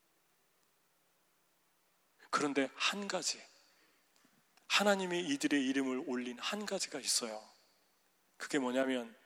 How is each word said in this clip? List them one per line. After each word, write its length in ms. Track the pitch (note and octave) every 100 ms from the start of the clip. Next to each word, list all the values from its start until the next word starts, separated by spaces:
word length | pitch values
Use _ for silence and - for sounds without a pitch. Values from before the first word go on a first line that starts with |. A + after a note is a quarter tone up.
| _ _ _ _ _ _ _ _ _ _ _ _ _ _ _ _ _ _ _ _ _ _ -
그런데 400 | - D3 C#3 C3
한 320 | - - G3 G3+
가지, 320 | F3+ - - - - _ _ _ _ _ _ _ _ _ _ -
하나님이 520 | - G3+ G3 F#3 F3
이들의 420 | F3+ C#3 C#3+ C#3+ C3
이름을 380 | C3+ C3 B2+ -
올린 320 | B2 B2 A#2+
한 260 | - G#3
가지가 360 | G3+ F#3+ - C#3+
있어요. 420 | A2 - A#2 G#2+ - - _ _ _ _ _ _ _ -
그게 200 | - D3
뭐냐면 560 | B2 B2+ C3+ B2+ A#2 -